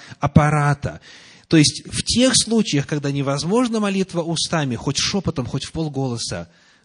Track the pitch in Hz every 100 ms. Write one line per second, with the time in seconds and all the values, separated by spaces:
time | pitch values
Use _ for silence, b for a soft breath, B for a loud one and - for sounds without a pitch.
0 | B B 143 165 147 147 143 143 - -
1 | B B B B _ 165 143 - - -
2 | - 226 262 247 - 226 - 143 139 151
3 | 143 143 139 139 156 226 254 226 208 196
4 | 185 175 165 165 - 170 143 113 - 139
5 | - 202 170 160 117 135 - 160 160 135
6 | 135 117 - 92 85 b b b